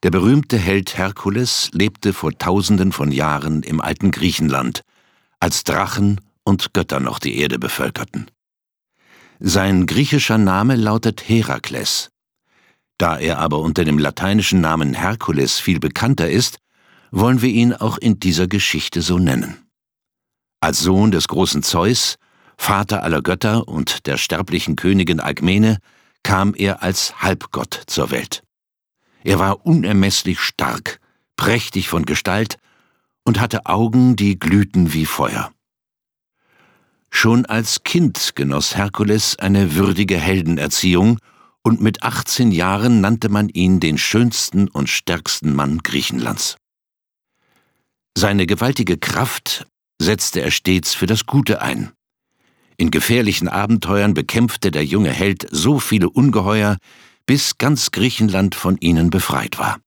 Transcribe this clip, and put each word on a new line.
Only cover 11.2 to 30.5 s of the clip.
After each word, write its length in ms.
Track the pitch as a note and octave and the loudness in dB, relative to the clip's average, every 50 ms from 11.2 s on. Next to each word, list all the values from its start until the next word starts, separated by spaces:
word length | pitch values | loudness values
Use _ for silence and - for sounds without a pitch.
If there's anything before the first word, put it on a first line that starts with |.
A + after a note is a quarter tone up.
| - - | -2 0
Herakles. 840 | - A#2 G#2+ - C2+ A#1+ - - C2+ B1+ - - - - - - _ _ _ _ _ _ _ _ _ _ _ _ _ _ _ _ _ _ | 2 2 2 0 -4 -6 -6 -8 -8 -6 -4 -4 -4 -6 -6 -10 _ _ _ _ _ _ _ _ _ _ _ _ _ _ _ _ _ _
Da 200 | F2+ E2+ D#2+ D2+ | 0 0 0 0
er 200 | D2+ D#2+ E2 C#2+ | -2 -2 -2 0
aber 220 | D2+ E2 D2+ D2+ | -2 -2 -2 -2
unter 240 | D#2 E2 D#2 - F2 | -2 -2 0 0 2
dem 140 | D#2 D2 D2 | 2 2 2
lateinischen 600 | D2 C#2+ - - F2 F#2+ G2+ G#2+ G2 - - F#2+ | 2 0 -2 -2 -2 0 2 2 2 2 2 2
Namen 340 | E2+ D#2+ D#2+ E2 D#2 C#2+ B1+ | 2 2 0 0 0 -2 -2
Herkules 640 | A#1+ C#2+ F#2 A2 G#2+ - - E2 C#2+ C2+ A#1+ - - | -2 -2 -4 -4 -4 -4 -2 0 0 0 0 0 -2
viel 220 | - - - - | 0 0 0 0
bekannter 500 | - C3 - - - A#2 C#3 - E2 E2 | 0 -4 -4 -2 0 0 2 2 0 0
ist, 280 | C#2+ G#2 B2 - - - _ _ _ _ _ _ _ _ _ _ | 2 0 0 -2 -4 -10 _ _ _ _ _ _ _ _ _ _
wollen 300 | - F#2 G2+ A#2+ B2+ B2+ A2+ | -2 0 2 2 2 2 2
wir 60 | B2+ | 2
ihn 240 | G#2+ A#2 A#2 A#2+ A#2+ | 2 4 2 2 2
auch 260 | - G#2 A2 A2 - | 0 -2 -4 -2 0
in 220 | - A#2+ G#2+ - | 0 0 0 2
dieser 260 | - F#2+ E2+ D#2 F#2 | 0 -2 0 0 0
Geschichte 560 | F2+ G2 G#2 - - - D#2 - - - F2 D#2+ | 0 0 0 0 0 -2 -4 -4 -4 -4 -4 -2
so 160 | D2 F2+ F2 | 0 0 2
nennen. 380 | F#2 D#2+ C2 A#1+ - - - - _ _ _ _ _ _ _ _ _ _ _ _ _ _ _ _ _ _ _ _ | 2 2 2 0 -4 -6 -10 -16 _ _ _ _ _ _ _ _ _ _ _ _ _ _ _ _ _ _ _ _
Als 200 | - D#2+ D2+ - | -4 -2 -2 0
Sohn 300 | - F2 F#2 F#2+ G#2 A2 | 0 2 4 4 4 4
des 180 | G2 E2 D2+ - | 4 2 0 -2
großen 340 | - C#2+ F#2 F2 - D2+ D2 | 0 0 0 0 0 -2 -2
Zeus, 540 | - - F2 E2+ G#2 B2 A#2+ - - - - _ _ _ _ _ _ _ _ | -2 0 0 2 2 2 0 -2 -4 -4 -8 _ _ _ _ _ _ _ _
Vater 440 | - - G#2 G2 G#2 G2 A2 G#2 - | -4 -2 0 -2 -2 -2 -4 -4 -2
aller 200 | - E2 D2+ - | 0 -2 0 0
Götter 440 | - F2+ F2+ - A2 G#2+ A#2 - | -2 -2 0 0 0 0 0 -2
und 400 | - D2+ D#2 D2 - - - _ | -2 -4 -4 -2 -2 -2 -4 _
der 120 | - C#2 C2 | -6 -4 -4
sterblichen 580 | - - E2+ D#2+ G2 - E2 E2 - - D#2 | -2 -4 -2 -4 -2 -2 -2 -4 -2 -2 -4
Königin 440 | - - F2+ G2 G2 F#2 D#2 F2 D#2+ | -2 0 2 2 4 2 2 0 -2
Alkmene, 580 | - - D2+ - - F2 F#2 G2+ G#2+ A2 A2 G#2 _ _ _ _ _ _ _ _ _ | -2 -4 -4 0 0 2 4 4 4 4 4 2 _ _ _ _ _ _ _ _ _
kam 320 | - G2 F#2+ G2 G2+ G#2 | 0 0 2 2 0 0
er 280 | - G2+ G2 G2 - - | 0 0 -2 -2 -2 -2
als 400 | F2+ F#2 - - - - - - | -4 -2 -2 -4 -6 -6 -4 -2
Halbgott 600 | F#2 G2 - - - - C#2+ A#1+ - - - - | -2 -2 -2 -4 -10 -8 -8 -8 -6 -10 -14 -12
zur 240 | - - - C2+ A1+ | -8 -4 -2 -2 -2
Welt. 320 | C2+ B1 A1+ - - - _ _ _ _ _ _ _ _ _ _ _ _ _ _ _ _ _ | -2 -6 -6 -6 -10 -12 _ _ _ _ _ _ _ _ _ _ _ _ _ _ _ _ _
Er 140 | - G2 F2+ | 0 2 2
war 260 | F#2 G2 G2+ - _ | 2 0 0 -2 _
unermesslich 760 | F3 D#3+ E3 - F#2 G#2 G2 F#2+ G2 F#2+ - - G2 F2+ - | 2 2 2 4 2 2 2 2 2 2 0 -2 -2 -4 -2
stark, 640 | - - | -4 -6